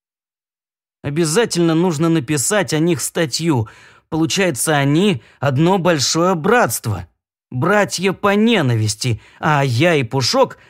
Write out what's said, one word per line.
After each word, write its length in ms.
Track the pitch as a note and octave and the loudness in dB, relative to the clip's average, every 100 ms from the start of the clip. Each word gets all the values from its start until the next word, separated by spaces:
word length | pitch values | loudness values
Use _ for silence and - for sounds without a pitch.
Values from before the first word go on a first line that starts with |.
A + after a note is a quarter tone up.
| _ _ _ _ _ _ _ _ _ _ | _ _ _ _ _ _ _ _ _ _
Обязательно 720 | C#3 C#3+ E3 E3+ A#3 E3+ E3+ | -6 -2 0 0 0 2 2
нужно 340 | D#3+ F#3 D3 E3 | 2 2 0 0
написать 680 | E3 B2+ D3+ - G#3 F#3 | 0 0 -2 0 0 0
о 60 | D#3 | 0
них 220 | E3+ D3 | 0 -2
статью. 680 | - - D#3+ - E3 C3+ G#2+ - - - - | -4 -4 -4 -2 -2 0 -2 -8 -20 -20 -8
Получается, 680 | D#3+ D#3+ - F#3 C3 - D3+ | -4 -2 0 -2 -2 0 0
они – 460 | C#3 D3 G#3 D3 - - | 2 2 2 0 -6 -6
одно 400 | C#3 C3 E3 G3 | -2 2 2 2
большое 560 | E3+ D#3+ B2 D#3+ F3+ F3+ | 2 0 0 0 0 0
братство. 720 | E3 A#3+ G3+ - B2+ G2 F2+ _ _ _ - | 2 2 2 -2 -6 -8 -10 _ _ _ -12
Братья 640 | B2+ D#3+ G#3 G3 - F#3+ | -4 0 2 0 -2 -4
по 220 | F#3 G#3 G3+ | -2 0 2
ненависти, 840 | A3+ A3 C3+ A#2 G#2+ - B2+ A2 - - | 2 2 2 0 -2 -4 -4 -6 -10 -6
а 260 | E3+ D3 C#3 | -2 0 0
я 300 | A#2 E3+ D#3 | 0 2 0
и 80 | |
Пушок – 540 | B2 C3+ B2 C4 B3+ - - | 0 -2 -2 0 0 -4 -20